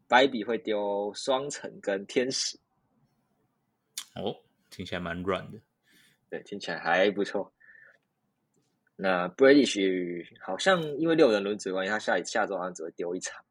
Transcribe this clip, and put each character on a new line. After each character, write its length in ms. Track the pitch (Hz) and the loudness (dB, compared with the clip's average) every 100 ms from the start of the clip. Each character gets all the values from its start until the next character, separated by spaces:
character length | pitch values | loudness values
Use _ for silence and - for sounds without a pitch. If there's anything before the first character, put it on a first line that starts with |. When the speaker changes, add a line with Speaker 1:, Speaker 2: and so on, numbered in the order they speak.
| - | 2
Speaker 1:
Bibee 360 | 123 135 123 | 4 4 2
会 140 | 101 113 | -4 -4
丢 520 | 107 104 104 101 104 | -2 -2 -2 -2 -4
双 340 | 98 - 131 143 | -6 -2 -2 -2
城 320 | - - - | -10 -12 -10
跟 240 | 101 98 | -4 -4
天 260 | 101 135 127 | -2 -2 0
使。 280 | 131 - - _ _ _ _ _ _ _ _ _ _ _ _ _ - - - | -2 -6 -8 _ _ _ _ _ _ _ _ _ _ _ _ _ -16 -14 -10
Speaker 2:
哦， 200 | 95 - _ _ _ | -8 -10 _ _ _
听 160 | - | -14
起 100 | 90 | -8
来 60 | - | -6
蛮 220 | 87 85 | -6 -6
软 280 | 92 92 78 | -2 -4 -4
的。 80 | 107 _ _ _ _ _ _ _ | -18 _ _ _ _ _ _ _
Speaker 1:
对， 140 | 85 | -12
听 180 | - 101 | -10 -10
起 100 | - | -8
来 80 | 82 | -4
还 320 | 82 87 101 | 0 2 2
不 140 | 98 | 2
错。 260 | 98 101 - _ - - - _ _ _ _ _ _ _ _ _ _ - | -2 -4 -8 _ -20 -20 -20 _ _ _ _ _ _ _ _ _ _ -4
那 320 | 95 90 87 | 0 0 0
Bradish 1000 | - 135 143 120 104 95 92 87 87 82 - | 6 8 8 6 2 0 0 -4 -8 -12 -14
好 160 | - 95 | -10 -2
像 240 | 190 185 156 143 | 2 2 0 -2
因 100 | 165 | 2
为 60 | |
六 180 | 160 139 | 6 6
人 100 | 104 | 6
轮 140 | 98 104 | 0 -4
值 160 | 98 | -4
关 140 | 92 95 | -4 -2
系， 40 | |
他 80 | 107 | -2
下， 240 | 120 98 | 0 -2
下 240 | 85 113 98 | 0 -2 -2
周 120 | 95 | -2
好 60 | |
像 100 | 90 | -6
只 80 | 90 | -8
会 80 | 80 | -10
丢 240 | - 87 | -8 -6
一 60 | 90 | -6
场。 220 | - - - | -8 -14 -20